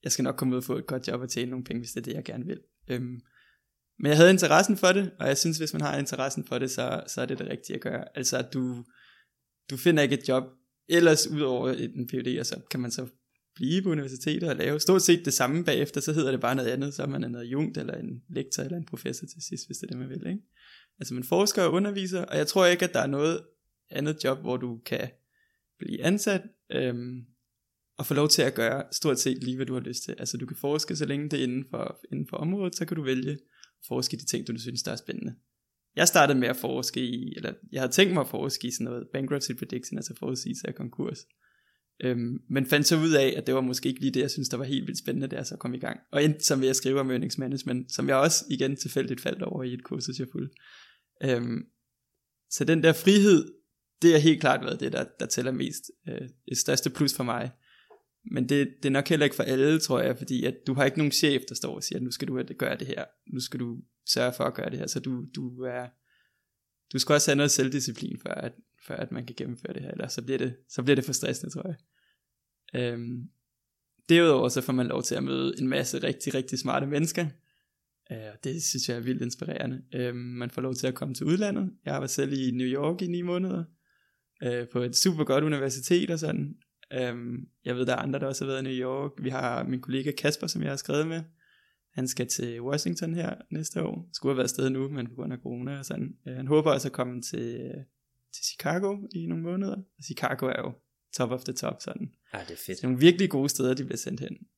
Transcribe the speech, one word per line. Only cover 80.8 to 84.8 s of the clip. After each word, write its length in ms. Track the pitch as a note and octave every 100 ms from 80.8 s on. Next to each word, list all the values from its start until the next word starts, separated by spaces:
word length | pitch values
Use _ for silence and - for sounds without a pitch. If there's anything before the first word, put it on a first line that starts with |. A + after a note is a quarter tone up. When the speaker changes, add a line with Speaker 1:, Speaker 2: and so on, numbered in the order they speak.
| C3
Speaker 1:
at 80 |
komme 200 | B2+ C#3+
til 120 | B2 D3+
udlandet. 440 | F3+ G#3 G3+ F#3+ -
Jeg 80 | -
har 80 | C#3
været 100 | C3+
selv 220 | - C#3
i 180 | C3+ C3
New 160 | B2 B2+
York 360 | C3+ D3+ F3+
i 40 | F3
ni 160 | F3
måneder, 420 | F3 F3+ F#3 F#3 E3 _ _ _ _ _ _ _
øh, 260 | A#2+ A#2+ A#2+
på 120 | B2